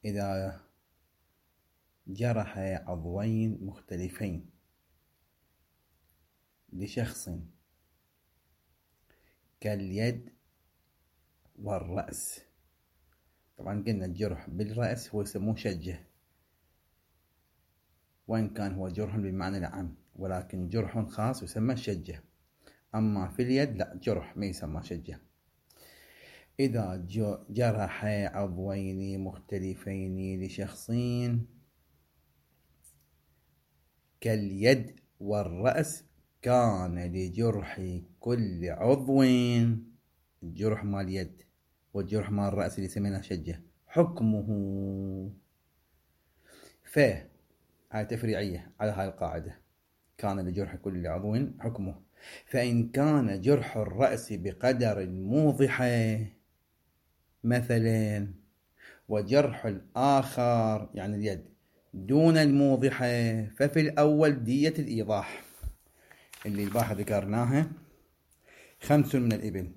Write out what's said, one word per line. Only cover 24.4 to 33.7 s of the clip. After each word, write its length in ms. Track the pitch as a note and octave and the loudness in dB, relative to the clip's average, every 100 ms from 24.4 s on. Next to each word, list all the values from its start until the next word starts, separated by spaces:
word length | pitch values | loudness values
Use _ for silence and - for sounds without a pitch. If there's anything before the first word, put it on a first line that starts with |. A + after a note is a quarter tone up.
| G2+ | -6
يسمى 380 | F2 D2+ D#2 | -6 -8 -8
شجة. 360 | - F2 - D2 _ _ _ _ _ _ - - - - - - _ - | -8 -10 -10 -16 _ _ _ _ _ _ -20 -20 -20 -20 -20 -20 _ -2
إذا 460 | C3+ A2+ G2 F#2 F2 | 0 2 -2 -4 -6
جو-، 280 | G#2+ G#2 - - | -2 -2 -4 -6
جرح 560 | G#2 A#2+ G#2+ G2 - G#2+ | 0 2 2 -2 -4 -2
عضوين 1120 | G#2 G2+ - G2 F2 F#2+ G2 F#2+ F#2+ G2 F#2+ | 0 -2 -2 -4 -4 -4 -4 -4 -4 -4 -4
مختلفين 1200 | F#2+ F2+ - G2 F#2 F#2 - F#2+ F#2+ F#2+ F#2+ F#2 | -6 -8 -8 -6 -4 -6 -8 -6 -4 -4 -4 -4
لشخصين 1040 | F#2+ - G2 - - A#2+ A#2+ A#2+ A#2+ A#2 A2+ - _ _ _ _ _ _ _ _ _ _ _ _ - _ _ _ _ _ _ _ _ | -6 -6 -8 -10 -4 -2 -2 -2 0 -2 -4 -14 _ _ _ _ _ _ _ _ _ _ _ _ -20 _ _ _ _ _ _ _ _